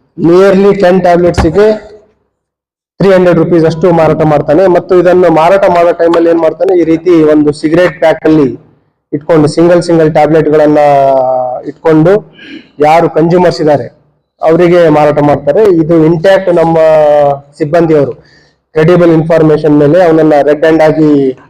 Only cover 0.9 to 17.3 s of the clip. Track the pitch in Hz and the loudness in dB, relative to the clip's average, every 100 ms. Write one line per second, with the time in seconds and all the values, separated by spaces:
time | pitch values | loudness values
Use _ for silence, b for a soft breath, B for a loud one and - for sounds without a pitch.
0.9 | 185 180 175 175 165 170 170 214 214 - | 0 0 0 0 -2 -2 0 0 -2 -8
1.9 | - _ _ _ _ _ _ _ _ _ | -20 _ _ _ _ _ _ _ _ _
2.9 | - 196 185 180 160 165 175 160 160 185 | -4 0 2 2 0 0 0 -2 -2 -2
3.9 | 170 156 151 156 147 147 151 190 175 175 | 0 0 0 0 -2 0 0 0 0 0
4.9 | 180 170 180 175 165 165 196 196 175 175 | 0 2 2 2 2 0 0 0 0 0
5.9 | 160 170 165 170 170 160 160 185 180 160 | 0 -2 0 0 0 -2 -2 -2 -2 -2
6.9 | 160 165 170 151 151 147 147 156 165 180 | -2 0 0 2 2 0 -2 -2 -2 -2
7.9 | 156 160 156 160 156 135 117 _ _ _ | -2 -2 -2 0 0 0 -6 _ _ _
8.9 | _ _ 147 - 165 147 165 170 175 175 | _ _ -10 -2 0 0 0 0 0 0
9.9 | 165 156 156 151 160 151 151 151 147 147 | 0 0 0 0 0 0 0 0 2 2
10.9 | 139 135 135 127 127 127 127 - - 165 | 2 0 0 -2 -4 -6 -10 -12 -8 -2
11.9 | 156 160 208 - B B B B - 147 | 0 2 0 -4 B B B B -4 0
12.9 | 165 165 160 165 180 175 165 151 143 - | 2 0 -2 -2 0 0 -2 -2 -2 -4
13.9 | - _ _ _ _ - 165 175 175 165 | -18 _ _ _ _ -2 0 2 2 2
14.9 | 151 151 147 147 139 143 147 220 170 160 | 2 0 0 -2 -2 -2 0 0 0 0
15.9 | 170 156 165 196 190 190 170 165 165 160 | 0 0 0 0 0 0 -2 0 0 2
16.9 | 156 151 147 143 | 2 2 2 0